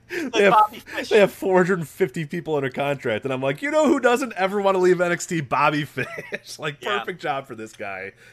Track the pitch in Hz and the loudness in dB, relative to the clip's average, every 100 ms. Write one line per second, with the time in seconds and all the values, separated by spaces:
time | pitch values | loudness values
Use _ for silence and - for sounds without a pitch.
0 | - 349 285 208 202 185 - - - - | -12 -8 -4 2 4 6 4 0 -12 -10
1 | - 269 285 - 196 185 175 190 156 - | 2 4 4 2 2 2 4 0 -4 -4
2 | 180 - 156 180 156 151 135 - 139 139 | -4 -2 -8 -8 -4 -2 -2 -2 -4 -2
3 | 127 107 131 131 135 143 285 311 302 277 | -2 -4 -4 -4 -2 -4 -2 2 4 4
4 | 240 247 269 180 190 202 196 190 180 175 | 4 2 0 -2 -2 0 2 4 4 4
5 | 175 175 - 165 135 131 147 147 151 - | 2 -2 -2 -6 -2 0 0 0 -4 -6
6 | 117 - - 208 - - 151 143 - 123 | -8 -10 -12 -12 -12 -12 -10 -8 -6 -6
7 | 113 170 160 139 135 113 110 - 101 95 | -6 -8 -6 -6 -8 -12 -14 -12 -12 -10
8 | 98 - - | -12 -16 -20